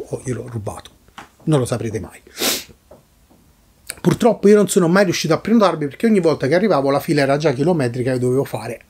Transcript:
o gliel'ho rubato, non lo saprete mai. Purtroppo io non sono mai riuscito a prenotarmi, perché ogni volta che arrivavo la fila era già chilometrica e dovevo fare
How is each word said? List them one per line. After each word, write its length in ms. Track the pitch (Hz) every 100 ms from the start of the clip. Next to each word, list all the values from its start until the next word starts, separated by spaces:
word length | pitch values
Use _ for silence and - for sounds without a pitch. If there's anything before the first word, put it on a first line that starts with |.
| -
o 100 | 120
gliel'ho 240 | 131 117 120
rubato, 440 | 117 98 - - _ _ - - _
non 140 | - 147
lo 60 |
saprete 360 | 120 113 113 104
mai. 200 | - - - - - - - - _ - _ _ _ _ _ _ _ _ - -
Purtroppo 440 | 175 151 233 - 202
io 80 | 208
non 120 | 196
sono 200 | 196 165
mai 160 | 185
riuscito 280 | 196 156 156
a 60 | 160
prenotarmi, 480 | - 226 190 160 143
perché 200 | - 226
ogni 140 | 208
volta 260 | 165 135 135
che 80 |
arrivavo 360 | 170 214 147 139
la 100 | 143
fila 220 | - 147
era 160 | 139 143
già 140 | 156
chilometrica 600 | 127 147 175 123 127 123
e 60 | 127
dovevo 260 | 127 127
fare 360 | 135 - - -